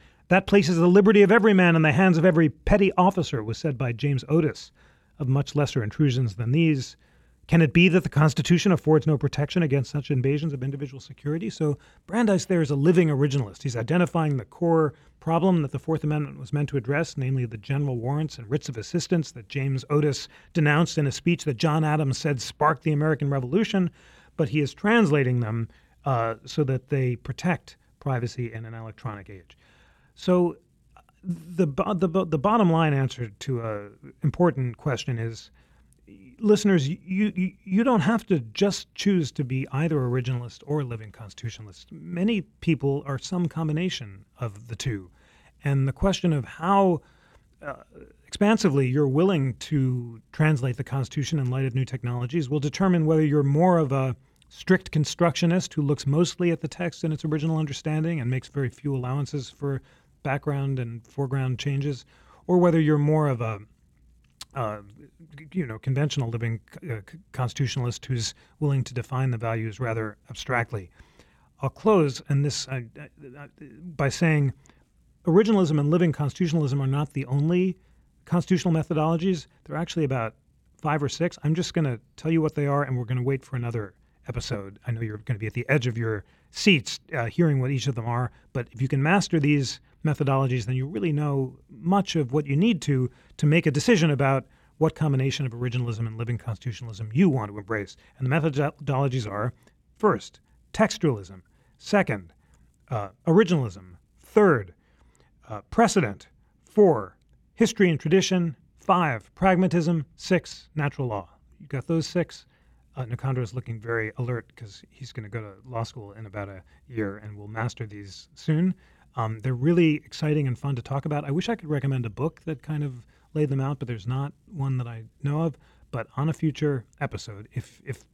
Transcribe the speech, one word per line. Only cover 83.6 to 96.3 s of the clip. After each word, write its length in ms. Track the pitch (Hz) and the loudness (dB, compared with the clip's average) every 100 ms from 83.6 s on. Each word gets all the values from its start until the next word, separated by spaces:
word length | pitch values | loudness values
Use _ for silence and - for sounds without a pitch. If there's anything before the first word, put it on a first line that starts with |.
| 120 117 101 _ _ _ - | -6 -6 -8 _ _ _ -10
episode. 520 | 113 - 104 98 101 - | -10 -6 -8 -10 -14 -8
I 40 | |
know 100 | 113 | -6
you're 160 | 113 107 | -6 -8
gonna 220 | 107 110 | -6 -6
be 80 | 107 | -4
at 60 | |
the 140 | 120 120 | -6 0
edge 180 | 143 120 | 0 0
of 100 | 113 | -4
your 260 | 113 104 - _ _ | -4 -4 -8 _ _
seats, 480 | - 214 160 - - - | -2 4 4 2 -12 -10
uh, 120 | 156 113 | -6 -6
hearing 340 | - 170 135 | 0 2 2
what 120 | 127 | 0
each 160 | 139 135 | -2 -4
of 80 | 123 | -4
them 120 | 113 | -4
are, 240 | 120 123 _ _ | -4 -4 _ _
but 140 | 131 120 | -10 -10
if 100 | 110 | -6
you 60 | 131 | -2
can 160 | 139 | 0
master 360 | 147 196 - 165 | 2 2 2 0
these, 400 | 147 147 127 - _ _ 156 | 2 2 0 -8 _ _ -4
methodologies, 600 | 143 135 135 135 127 113 | 0 0 0 0 -2 -2
then 100 | 127 | -4
you 100 | 135 | -4
really 240 | 202 180 | -4 -2
know 460 | 147 147 139 131 - _ | -2 0 -2 -4 -8 _
much 460 | 123 165 196 190 165 | -8 0 0 2 -2
of 160 | 127 | 0
what 140 | 147 143 | -2 0
you 100 | 139 | 2
need 260 | 220 180 | 2 2
to, 260 | - 131 127 _ _ - | 0 0 0 _ _ 0
to 80 | 151 | 4
make 200 | 165 160 | 4 2
a 60 | |
decision 400 | 139 - 214 156 | 0 4 4 4
about 340 | 135 139 135 - _ _ - | 2 2 0 -2 _ _ -2
what 160 | 156 - | -2 0
combination 500 | 156 135 135 - 131 | 0 0 0 -2 -6
of 80 | |
originalism 520 | 117 123 120 120 110 113 | -4 -4 -4 -4 -4 -6
and 100 | 110 | -6
living 200 | 117 | -6